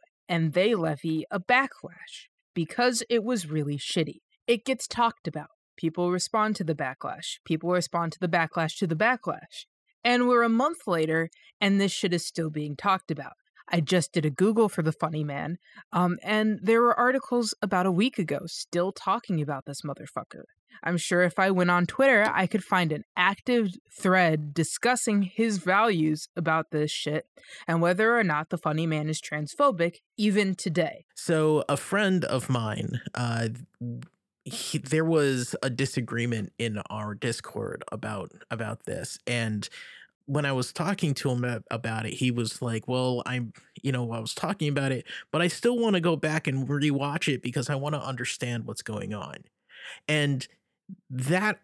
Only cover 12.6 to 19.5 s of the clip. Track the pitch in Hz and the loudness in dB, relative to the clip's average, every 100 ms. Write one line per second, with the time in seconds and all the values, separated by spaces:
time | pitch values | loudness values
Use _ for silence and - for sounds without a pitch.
12.6 | 147 143 202 190 - 147 135 - _ _ | -6 -2 0 0 -2 -6 -8 -16 _ _
13.6 | - 170 147 180 - 170 151 131 208 226 | -2 0 2 2 2 0 0 2 2 4
14.6 | 208 - 156 - 160 156 147 139 156 175 | 2 2 -2 -2 -2 -2 -4 -6 -6 -8
15.6 | _ - - 175 180 - - 214 220 208 | _ -20 -4 0 2 0 0 2 2 2
16.6 | 196 226 240 - 247 262 - 247 220 - | 2 4 4 4 2 0 0 -2 -2 -4
17.6 | 202 185 190 175 254 - 160 143 165 - | -2 2 2 2 2 0 -2 -4 -6 -12
18.6 | - 175 190 - 196 233 - 165 147 | -4 -2 -2 -4 -2 -2 -2 -2 -2